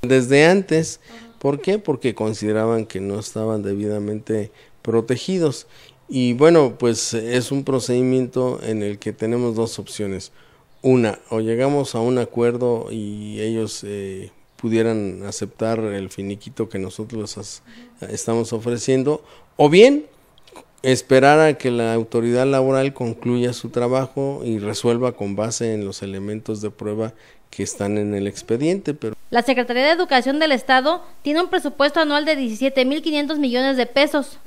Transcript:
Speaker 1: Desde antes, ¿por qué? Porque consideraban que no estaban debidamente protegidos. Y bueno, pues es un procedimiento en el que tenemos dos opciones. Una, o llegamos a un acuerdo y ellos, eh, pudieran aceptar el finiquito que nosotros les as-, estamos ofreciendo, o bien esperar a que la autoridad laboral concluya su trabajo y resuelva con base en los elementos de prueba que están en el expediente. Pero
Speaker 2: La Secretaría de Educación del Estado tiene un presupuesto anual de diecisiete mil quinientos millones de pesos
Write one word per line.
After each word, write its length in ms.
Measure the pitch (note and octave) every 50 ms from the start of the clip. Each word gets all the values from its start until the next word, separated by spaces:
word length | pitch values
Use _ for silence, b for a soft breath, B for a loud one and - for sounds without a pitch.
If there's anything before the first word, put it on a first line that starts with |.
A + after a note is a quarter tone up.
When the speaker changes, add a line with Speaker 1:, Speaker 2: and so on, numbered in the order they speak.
| -
Speaker 1:
Desde 420 | B2 C3 C3 B2+ A#2+ C3+ C#3 D3+
antes, 540 | E3 F#3 G3+ F#3+ - D#3+ D#3+ D#3+ - - - B B B B B B B -
¿por 200 | - C#3 C#3+ C#3+
qué? 200 | - - G3 G#3+
Porque 340 | G3+ - C#3+ B2 - C3 G#2
consideraban 720 | - A2 A2 A2 G#2 G#2+ G#2+ G#2+ G#2+ A2 A2+ A#2 A2+ A2
que 160 | G2+ - F#2+
no 180 | F#2+ G2+ G2+ G#2
estaban 440 | A2 - - A2 A2 A2 A2 G#2+ G2+
debidamente 880 | G2+ G2+ G2+ G#2 G#2 G#2 G#2 G#2 G#2 G#2+ G#2+ - - A2 G#2+ G#2 A2 b b b b b - _
protegidos. 840 | - A2 A2+ A2 A2+ C3 A#2+ - - F#3+ F#3 E3 D3+ B2+ - - b b b b b b b _ _
Y 260 | - C3 B2 B2 A#2+
bueno, 420 | A#2+ D3 D#3+ E3+ D#3+ C#3+ B2 A2+ -
pues 380 | - A#2+ A2+ G#2+ - - -
es 360 | A#2 G#2+ A#2 B2 B2+ A#2+ -
un 120 | C#3 C#3 C#3
procedimiento 960 | C#3 C3+ B2+ A2 - B2+ B2 B2+ B2+ C3 C3 B2+ B2 - B2+ B2+ B2+ B2+ -
en 220 | - A2+ A2 A2 G#2
el 160 | G2+ G#2 G2+
que 120 | - A2
tenemos 440 | G2+ - - A2 A#2 A#2+ B2 A#2+ A2+
dos 240 | A2+ A2+ A2 - -
opciones. 520 | G2 - - - G#2+ G2 F#2+ F#2 - - b b b b b b b b - - -
Una, 340 | C3+ B2+ B2+ A#2 G#2+ G2+ - - -
o 80 | - A2+
llegamos 560 | A2 A2 A2+ A#2 C3 C#3 C#3+ C#3+ C3+ - -
a 40 | A#2+
un 200 | A2+ B2 B2+ B2+
acuerdo 680 | A#2+ A#2 - A#2+ A#2 A#2+ A#2+ A#2+ B2 B2 A#2+ A2+ A#2 G#2+
y 500 | A2 A2+ G#2 G#2 G#2 G#2 G#2 G#2 G#2 G#2
ellos, 420 | G#2+ A2 A2+ A2+ A2 G#2 - - -
eh, 460 | G2+ G#2 G2+ G2 G2 F#2+ F#2+ F#2+ G2 _ - _ _ _
pudieran 680 | _ - A#2 A2 A2+ A2+ A2+ A2+ A2 G#2 G2 F#2 F#2 F#2+
aceptar 540 | G2+ G2 - - G2 - _ A2+ A2 A2+ A2+
el 300 | A2 G#2+ G2+ G2 F#2+ F#2+
finiquito 600 | - - G2+ G2 G2+ G2+ - - - - A2+ -
que 80 | - G2
nosotros 420 | F#2+ F#2+ - - G#2+ A2 A#2 A2
les 180 | G#2+ G2+ - -
as-, 240 | G2 - - - B B B B B B B _ - -
estamos 460 | - - - - A2+ A#2 A#2 A2 A#2+
ofreciendo, 680 | A2 G#2+ A#2+ A#2+ A#2 A2+ - C3 C3 C3 C#3+ D3+ D3+ b b b b b b _
o 120 | - C#3+ D3
bien 380 | D3+ F#3 G#3+ C4 C#4+ D4 D4+ - _ _ _ _ _ _ - - - - - _ _ _ -
esperar 560 | C3 C3 A#2+ - - C#3 C3 B2+ C#3 D3 D#3
a 180 | D#3+ D#3 C#3+ -
que 140 | - C3
la 240 | B2 A#2 A2+ A2+ A2+
autoridad 500 | A#2 A2+ A2+ - A#2+ A#2 A#2+ A#2+ B2 B2+
laboral 480 | C3+ C#3 C3+ C3 C3+ C3+ C3 C3+ C#3 C#3
concluya 580 | - B2+ A#2 A2+ - - B2 B2 B2 A#2+ B2
su 180 | B2 - - A2+
trabajo 720 | - A#2+ A#2+ A#2+ B2+ C3 C3+ B2 - - C#3 C#3 C#3 C3+ B2+
y 140 | A#2+ A2+ G#2+
resuelva 540 | G2+ G#2 A2 - - A#2+ A#2 A#2 B2+ B2 A#2+
con 220 | - G#2 G2+ G2+
base 380 | G2 G#2+ A2+ A#2 - A#2+ A2+ A2
en 120 | G#2+ G#2
los 180 | G2 G2 - -
elementos 580 | G2 G2 G2 G2 G2+ G#2+ A2 A2+ - A2 G#2
de 80 | G#2 G#2
prueba 440 | G#2 _ G#2 G#2 G#2 G#2+ A2 A2 - b b b b b b _
que 140 | - - G2+
están 340 | G2 - - G2+ G2+ G#2 G#2
en 160 | G#2 G#2 G#2
el 140 | G2+ G2 G2+
expediente. 680 | G2+ - - - A2 A#2 C#3+ D#3+ F3+ G3 F#3+ - C#3+
Pero 220 | D3 - A2 G#2+ - - -
Speaker 2:
La 120 | - A#3
Secretaría 440 | A#3+ - C4 A#3+ B3 A#3 A#3+ B3 C4
de 60 | D4
Educación 460 | E4 E4+ F4+ F4 C#4 B3+ A#3 C4 C#4 D4+
del 140 | D#4+ D#4
Estado 500 | C#4 A#3+ - - C4 C4 C4 D4 E4 F4 B B B B
tiene 200 | - C#4+ D4 D#4+
un 80 | F4+ F4
presupuesto 500 | - F#4 - D4 - - C#4 D4 C#4 E4+
anual 260 | D#4+ D4+ C#4+ D4 D4+
de 100 | D4+ D#4
diecisiete 500 | C#4 C4+ A#3 A3 G#3 C4 C4+ C4+ - B3
mil 160 | B3+ C#4 D#4
quinientos 380 | D#4 E4+ D4+ D4 D4 C4+ D#4+ D4
millones 380 | D4 C4 A#3 B3 C4 C4+ C4+ B3+
de 80 | A#3+
pesos 520 | A#3+ - C#4 C#4+ D4+ D4 D4 C4+ - - - -